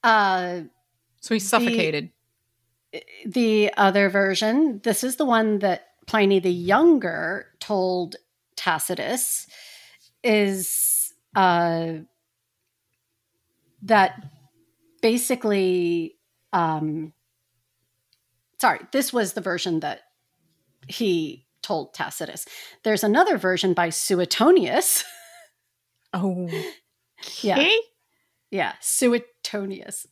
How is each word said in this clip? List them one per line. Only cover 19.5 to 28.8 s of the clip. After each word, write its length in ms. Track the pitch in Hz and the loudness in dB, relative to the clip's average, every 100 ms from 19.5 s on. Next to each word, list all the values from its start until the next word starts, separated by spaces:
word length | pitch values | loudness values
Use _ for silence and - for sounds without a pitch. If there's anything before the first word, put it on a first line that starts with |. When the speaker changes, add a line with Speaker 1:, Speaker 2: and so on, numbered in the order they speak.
| 180 190 160 | -4 -2 -4
Speaker 1:
that 200 | 156 117 _ _ _ _ _ _ _ _ - | -4 -10 _ _ _ _ _ _ _ _ -16
he 580 | - 220 170 156 131 _ _ | -4 -2 0 -4 -10 _ _
told 320 | - 175 - | -6 -6 -6
Tacitus. 520 | - - - 165 - - - - - | -10 -10 -8 -12 -12 -16 -16 -20 -6
There's 200 | 220 214 | -2 0
another 340 | 214 226 415 269 | 2 4 4 2
version 360 | 185 180 190 | 0 0 0
by 160 | 175 170 | 0 0
Suetonius. 1120 | 156 - 180 175 - 262 370 180 233 - - - | -2 -2 -2 0 2 6 6 4 0 0 -2 -4
<laughs> 40 | - 659 679 679 _ _ _ _ _ _ | -14 -20 -20 -20 _ _ _ _ _ _
Speaker 2:
Oh. 360 | 185 190 180 175 165 - - _ _ _ _ - - | -4 -4 -4 -6 -8 -10 -14 _ _ _ _ -16 -6
Speaker 1:
Yeah. 140 | 214 190 | -2 0
Speaker 2:
Okay. 220 | 320 453 453 _ _ _ _ _ _ | 2 0 -2 _ _ _ _ _ _
Speaker 1:
Yeah, 240 | 196 135 | -4 -4
Suetonius. 1300 | - | -6